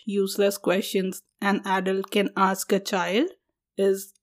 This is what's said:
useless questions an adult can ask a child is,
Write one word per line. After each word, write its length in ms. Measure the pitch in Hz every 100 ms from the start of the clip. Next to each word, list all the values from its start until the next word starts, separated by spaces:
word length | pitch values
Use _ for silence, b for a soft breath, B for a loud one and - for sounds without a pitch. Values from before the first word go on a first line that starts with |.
useless 520 | - 202 196 196 202 202
questions 680 | - 180 214 202 190 185 - -
an 220 | 202 196
adult 480 | - 190 190 190 196
can 180 | 208 196 -
ask 340 | 190 190 -
a 80 | 196
child 520 | 196 196 175 196 339 - _ _ _ -
is, 360 | 196 196 - _